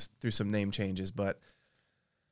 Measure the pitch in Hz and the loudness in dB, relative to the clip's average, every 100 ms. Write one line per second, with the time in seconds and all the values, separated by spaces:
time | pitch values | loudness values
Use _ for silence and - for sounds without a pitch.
0 | - - 117 - 104 107 101 101 98 95 | -4 -4 0 0 2 2 2 0 -2 -2
1 | 95 - 98 - - - _ _ _ _ | -4 -2 -2 -2 -8 -20 _ _ _ _
2 | _ _ _ | _ _ _